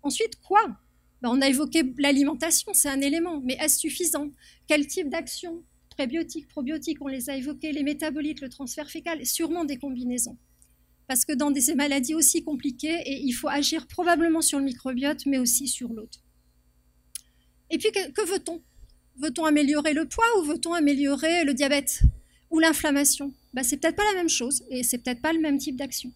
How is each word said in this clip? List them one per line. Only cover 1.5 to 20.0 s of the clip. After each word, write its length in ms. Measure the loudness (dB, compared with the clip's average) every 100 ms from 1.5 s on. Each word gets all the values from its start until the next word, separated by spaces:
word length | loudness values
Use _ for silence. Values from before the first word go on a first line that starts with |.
| 4 2 2 2 2
l'alimentation, 720 | 2 4 4 0 0 0 2
c'est 120 | 0 2
un 140 | 0
élément, 400 | 0 0 0 -2
mais 140 | -4 -2
est-ce 200 | 0 0
suffisant ? 500 | 0 -2 -2 -2 -6 -10 -20 _ 0
Quel 180 | 0
type 240 | 0 -4 -4
d'action ? 540 | -6 -8 -10 -10 -12 -14 _ _
Prébiotiques, 580 | -6 -4 -4 -6 -10 -12
probiotiques, 520 | -8 -6 -6 -6 -6
on 60 | -6
les 240 | -8 -6
a 40 |
évoqués, 360 | -6 -6 -8 -6
les 100 | -2
métabolites, 600 | -2 -2 -4 -4 -6 -6
le 80 | -12
transfert 420 | -12 -10 -10 -10
fécal, 340 | -10 -8 -6
sûrement 400 | -4 -4 -2 -2
des 120 | -4 -6
combinaisons. 600 | -6 -6 -4 -4 -6 -8 _ _ _ _ _ _ -4
Parce 180 | -2
que 80 | 0
dans 160 | 0 0
des 240 | 2 2
maladies 400 | 2 2 0 0
aussi 300 | 2 2 2
compliquées, 580 | -2 -4 -4 -4 -4 -4 -4
et 120 | -4
il 80 | -4
faut 180 | -2 -2
agir 380 | 0 0 -2 -6
probablement 540 | -2 2 4 4 4
sur 180 | 2 0
le 60 |
microbiote, 600 | -2 -4 -6 -2 -2 -2
mais 140 | 0 2
aussi 280 | 2 0 -2
sur 240 | -6 -8
l'autre. 320 | -10 -14 -20 _ _ _ _ _ _ _ _ _ -18 _ _ _ _ _
Et 80 | 0
puis, 120 | 0
que, 200 | 0 -2
que 100 | -2
veut-on ? 400 | -2 -2 -4 -12 _ -20 -20 _ _ -6
Veut-on 280 | -4 0
améliorer 480 | 4 4 4 4 2
le 140 | 0